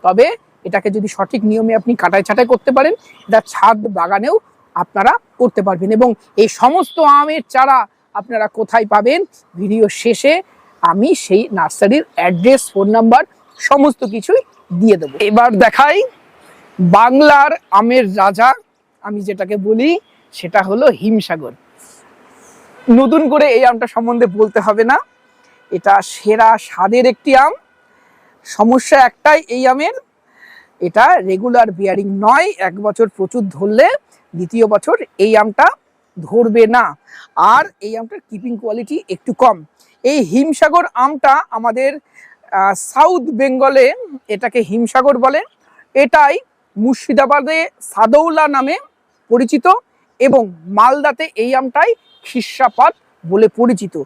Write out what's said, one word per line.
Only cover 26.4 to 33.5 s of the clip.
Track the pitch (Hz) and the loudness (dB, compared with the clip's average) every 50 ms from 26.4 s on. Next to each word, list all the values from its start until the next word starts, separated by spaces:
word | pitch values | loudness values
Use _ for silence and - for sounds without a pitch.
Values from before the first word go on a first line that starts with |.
| 226 220 226 214 | 4 4 4 2
স্বাদের | - - - - 185 196 226 247 247 | -2 -14 -6 -4 -2 0 2 2 2
একটি | 254 220 _ _ - 262 | 2 0 _ _ 2 2
আম। | 262 277 311 453 - _ _ _ _ _ _ _ _ _ _ _ _ _ _ _ _ _ | 4 2 2 -2 -6 _ _ _ _ _ _ _ _ _ _ _ _ _ _ _ _ _
সমস্যা | - - - 214 226 247 262 - - 311 277 | -18 -4 -2 0 2 2 0 0 2 2 4
একটাই | 254 240 _ _ _ 294 302 320 311 - | 4 2 _ _ _ 2 2 2 0 -4
এই | 240 254 254 | -6 -2 0
আমের, | 254 262 277 302 381 508 523 _ _ _ _ _ _ _ _ _ _ - - _ _ _ _ | 0 0 0 -4 -6 -6 -10 _ _ _ _ _ _ _ _ _ _ -20 -20 _ _ _ _
এটা | 175 175 - 208 240 302 359 294 | -8 -4 0 2 4 4 2 2
রেগুলার | 185 190 190 190 208 247 240 240 226 220 | 0 -4 -6 -4 -4 0 2 2 2 0
বিয়ারিং | 185 165 196 196 185 202 202 202 | -2 -6 -4 -4 -2 -4 -4 -6
নয়। | 196 196 208 220 247 294 349 415 392 - | -6 -2 0 2 2 2 0 -2 -4 -6
এক | 190 185 175 202 | -8 -8 -6 -6
বছর | 202 208 208 - 226 196 | -6 -6 -2 -2 -4 -4
প্রচুর | _ - 190 180 - 247 208 | _ -8 -8 -6 -4 -6 -6
ধরলে | 190 | -6